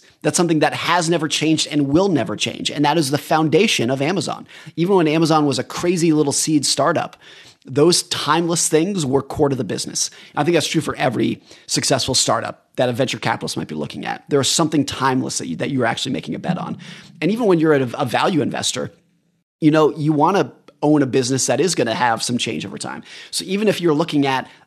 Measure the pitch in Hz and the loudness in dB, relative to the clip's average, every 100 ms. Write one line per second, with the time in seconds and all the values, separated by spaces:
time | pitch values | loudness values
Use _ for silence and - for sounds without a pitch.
0 | - _ 160 151 175 160 147 139 151 175 | -14 _ -2 0 2 2 2 0 0 0
1 | 165 170 151 - 151 156 - 147 139 147 | 2 0 0 -2 0 0 0 -2 2 2
2 | 202 147 104 107 120 - - - 147 160 | 2 2 -2 -4 -6 -4 -6 -2 0 2
3 | 139 143 - 160 160 151 214 - 120 135 | 0 -2 0 0 4 4 2 2 0 -2
4 | 143 190 117 110 - - - - 170 196 | -2 -2 -4 -8 -12 -20 -10 -2 2 4
5 | 160 156 165 160 147 123 120 - 175 180 | 4 4 4 4 2 0 -4 -4 -2 2
6 | 165 151 143 131 - 156 127 - 143 156 | 2 4 2 0 2 2 2 0 2 0
7 | - - - - - - - 139 160 165 | -4 -10 -20 -20 -20 -20 -4 2 4 4
8 | - - - 160 170 170 - 156 175 196 | 0 -4 0 0 0 -2 0 0 0 -2
9 | 143 135 - - 143 131 110 123 - - | 0 -2 -2 0 0 0 -4 -6 -6 -6
10 | - - - - 147 170 - 170 143 127 | -6 -8 -10 -4 0 2 0 -2 -2 -2
11 | 147 123 123 110 - - - - 127 135 | -2 0 -2 -4 -10 -20 -8 -4 0 0
12 | 127 123 - 113 107 - _ - 127 117 | 0 0 0 0 -4 -10 _ -2 -2 0
13 | 131 117 - 117 - - - 78 143 - | -2 -2 -4 -4 -4 -8 -8 -8 -10 -8
14 | - - - 143 127 - 160 156 135 - | -8 -8 0 0 2 2 2 2 -2 0
15 | 131 131 127 - - - 127 139 117 113 | 0 0 -2 -6 -8 -6 -4 -2 0 -2
16 | 127 131 - - - - - - - - | -4 -6 -6 -6 -4 -6 -6 -10 -14 -20
17 | - - 156 220 233 170 160 143 127 117 | -18 -4 -2 0 2 4 4 4 2 -2
18 | 135 120 156 170 - - - - - - | -2 0 2 0 0 -2 -4 -4 -8 -12
19 | _ _ _ _ _ - 156 156 156 147 | _ _ _ _ _ 0 4 6 4 2
20 | 151 147 156 190 135 - _ _ 147 151 | 0 2 2 2 0 -6 _ _ 2 2
21 | 135 131 123 131 - 123 175 - 117 110 | 2 0 0 0 0 0 0 0 0 0
22 | 123 113 - 120 - 78 98 - - - | 0 0 -2 -4 -4 -6 -8 -10 -12 -12
23 | - - - - 165 196 214 180 170 147 | -14 -20 -12 -10 -4 -2 0 2 2 2
24 | 165 151 139 131 123 - | 0 0 0 0 -4 -14